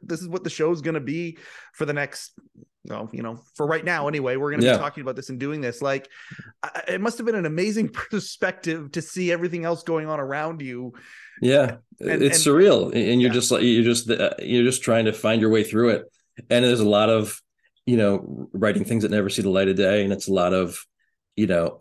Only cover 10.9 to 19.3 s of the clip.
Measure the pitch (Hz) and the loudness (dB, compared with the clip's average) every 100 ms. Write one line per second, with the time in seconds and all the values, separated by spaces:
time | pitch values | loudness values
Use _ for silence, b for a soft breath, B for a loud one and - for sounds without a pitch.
10.9 | B B B B B 123 139 127 - _ | B B B B B 4 4 4 -2 _
11.9 | - - 160 139 - 151 147 196 117 92 | -10 -4 2 2 4 4 6 8 6 4
12.9 | 117 104 123 123 120 - 117 120 117 117 | 0 2 4 4 2 2 2 4 4 4
13.9 | 117 110 - 98 - - 120 123 127 - | 2 0 0 0 -2 0 2 4 2 2
14.9 | 113 110 107 107 113 110 110 104 110 120 | 2 2 0 0 2 4 4 2 2 2
15.9 | - - _ _ - - 120 123 120 104 | 2 -4 _ _ -20 0 2 4 4 4
16.9 | 104 110 113 104 - _ _ _ _ - | 4 4 2 0 -6 _ _ _ _ 0
17.9 | 120 104 95 - - - 98 107 98 - | 2 2 0 -4 -12 -10 -2 0 0 -2
18.9 | 113 104 104 98 | -2 0 0 0